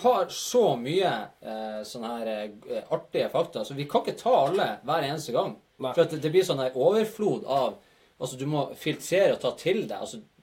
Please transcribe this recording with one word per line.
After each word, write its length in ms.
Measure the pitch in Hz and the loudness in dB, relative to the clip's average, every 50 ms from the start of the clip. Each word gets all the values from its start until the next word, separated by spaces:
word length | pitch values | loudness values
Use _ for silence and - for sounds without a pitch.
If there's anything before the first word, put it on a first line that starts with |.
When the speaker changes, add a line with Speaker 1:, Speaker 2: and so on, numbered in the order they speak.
| - | 6
Speaker 1:
har 240 | 247 240 196 175 - | 4 4 4 2 -2
så 320 | - - - - - 247 214 170 131 120 | -4 -8 -4 0 4 4 4 4 4 0
mye, 360 | 120 135 165 190 190 156 123 110 104 - - _ | -2 -2 0 0 0 0 0 -2 -6 -10 -14 _
eh, 380 | - 107 110 110 110 107 107 107 107 | -12 -10 -8 -8 -8 -8 -8 -8 -10
sånne 280 | - - 123 110 113 120 | -10 -10 -8 -8 -6 -6
her, 160 | 117 113 110 107 104 107 104 104 107 - - | -6 -4 -4 -4 -4 -6 -8 -10 -12 -10 -6
eh, 140 | 120 107 - - | -6 -6 -4 -2
artige 380 | 160 165 - - - 156 120 - | -4 -4 -4 -2 -2 0 0 2
fakta, 360 | - - - - - 120 107 | 0 0 0 -2 -4 -6 -6
så 100 | - 139 | -6 -6
vi 100 | 139 143 | -6 -2
kan 200 | - - 262 - | 0 0 0 2
ikke 120 | - - - | 0 -4 -2
ta 180 | - 233 254 175 135 | 2 4 4 6 6
alle 220 | 151 180 202 180 113 104 - - | 4 2 2 0 0 -2 -4 -4
hver 180 | 127 156 165 143 | -2 0 0 0
eneste 300 | 135 151 113 - - 117 | -2 -4 -4 -4 -2 0
gang. 240 | 156 196 240 208 - _ _ _ - | 0 0 -2 -4 -10 _ _ _ -6
Speaker 2:
Nei. 120 | 131 127 120 | -6 0 4
Speaker 1:
For 80 | 170 | 4
at 80 | 160 165 | 4 4
det, 100 | 156 147 | 2 -2
det 100 | 139 156 | -2 2
blir 140 | 156 190 175 170 | 4 4 4 4
sånn 140 | 151 135 131 | 2 0 0
her 80 | 127 131 | -2 2
overflod 720 | 127 135 175 208 220 214 214 - - 208 180 131 107 - | 2 4 4 4 4 2 0 -2 -2 0 0 0 0 -2
av, 300 | - 135 139 123 107 101 - _ _ _ _ _ _ _ - | 0 0 2 2 0 -2 -6 _ _ _ _ _ _ _ -10
altså, 180 | 147 135 135 127 | -8 -8 -6 -6
du 60 | 135 | -4
må 180 | 147 156 147 135 - 127 | -2 0 0 -2 -2 -6
filtrere 580 | - - 156 147 - - - 170 190 196 156 117 | -6 -4 -4 -4 -4 -2 0 2 4 4 4 4
og 60 | - | 2
ta 100 | - 123 | 0 -2
til 320 | 120 - - 165 190 220 147 107 | -4 -2 0 0 0 0 -2 -4
deg. 100 | 101 98 | -6 -8
Altså, 220 | 101 - - 110 - - _ _ | -8 -10 -10 -12 -16 -18 _ _